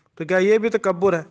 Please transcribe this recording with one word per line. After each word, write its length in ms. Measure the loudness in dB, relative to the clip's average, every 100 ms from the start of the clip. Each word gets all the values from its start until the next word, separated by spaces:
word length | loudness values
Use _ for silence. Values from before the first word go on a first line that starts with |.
| _ -12
तो 60 |
क्या 140 | -4 0
ये 180 | 2 2
भी 120 | 0
तकब्बुर 440 | -2 -2 0 0
है? 100 | 0 -4